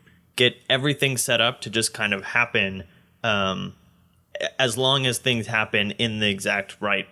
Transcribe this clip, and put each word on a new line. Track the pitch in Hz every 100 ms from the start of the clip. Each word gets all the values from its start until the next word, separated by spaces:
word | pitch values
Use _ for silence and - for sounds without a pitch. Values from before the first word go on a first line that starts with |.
| - _ _ -
get | 123 - -
everything | 131 143 139 139 127
set | - 117
up | 117 127
to | 113
just | 110 110
kind | - 104 98
of |
happen, | - 120 120 113 98 95 90 _ _ _
um, | 117 104 95 95 95 - _ _ _ _ _ - - -
as | 131 117
long | 131 135 131
as | 113
things | 131 117 107
happen | 113 107 107 104
in | - 117 107
the | 104
exact | 98 101 101 98 -
right | 104 98 95